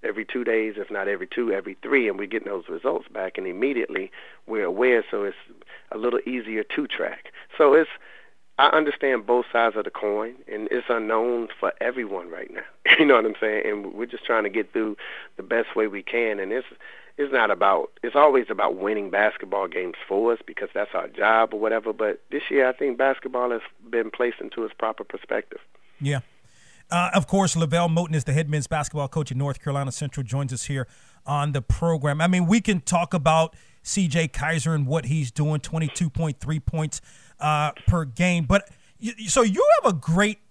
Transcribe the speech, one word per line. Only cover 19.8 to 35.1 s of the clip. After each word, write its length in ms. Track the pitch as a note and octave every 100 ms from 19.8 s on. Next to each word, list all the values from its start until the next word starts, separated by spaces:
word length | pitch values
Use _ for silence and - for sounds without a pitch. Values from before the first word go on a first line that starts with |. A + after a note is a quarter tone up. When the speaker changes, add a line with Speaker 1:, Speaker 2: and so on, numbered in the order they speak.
| F2+ - -
Speaker 1:
for 240 | G2 A2+
us 60 | A2+ -
because 240 | E2 G2+
that's 160 | G2+ G2+
our 140 | - -
job 440 | - G#2 A2 A2+
or 80 | A2
whatever, 320 | A2 A2+ A2
but 300 | G#2+ G#2+ - -
this 140 | C#3 -
year 160 | C#3+ B2+
I 40 |
think 240 | B2+ C#3+ A#2+
basketball 540 | C3+ C3+ C3 B2+ B2
has 120 | A#2 - - A#2
been 200 | A#2 A2+
placed 300 | - A#2+ A2
into 240 | - -
its 100 | A2 -
proper 260 | A2 A2
perspective. 560 | G#2 - - A2 - - - - - -
Speaker 2:
Yeah. 200 | C#3 C#3+ - _ _ _ - - _
Uh, 200 | F3 F3
of 120 | - D3
course, 300 | G3 F#3+ E3
Lavelle 320 | E3 E3 F3
Moten 260 | E3 F3
is 100 | D#3
the 80 | C3+
head 180 | C#3+ D3+
men's 160 | D3+ C3
basketball 420 | D#3 D3+ D3+ C#3
coach 220 | - D3+
at 60 | C3
North 260 | C#3+ C3+
Carolina 300 | - C#3 C3+
Central, 320 | - D3 -
joins 280 | B2 C3 C#3
us 120 | B2
here 240 | - C#3 B2+ - - _
on 280 | - C#3+ D3
the 100 | C#3
program. 580 | - - E3+ E3 C#3+ C#3+
I 60 | E3+
mean, 200 | F#3 E3+
we 140 | A3+
can 200 | G3+ F#3
talk 340 | - F3 E3+
about 400 | F3+ D3 D#3+ D#3+ - _ _
C 260 | - - F3+
J 180 | D3 E3
Keyser 480 | - D3 E3 D#3+
and 120 | D#3+ C3+
what 180 | D#3+
he's 260 | B2